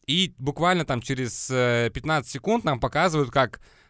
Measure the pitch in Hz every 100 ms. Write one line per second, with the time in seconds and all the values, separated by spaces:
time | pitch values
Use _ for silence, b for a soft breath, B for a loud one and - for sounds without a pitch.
0 | - 160 185 - 131 143 170 180 156 127
1 | - 127 123 - - 131 123 120 117 120
2 | 156 156 - 139 - 233 185 127 123 147
3 | 170 156 135 143 127 - b b b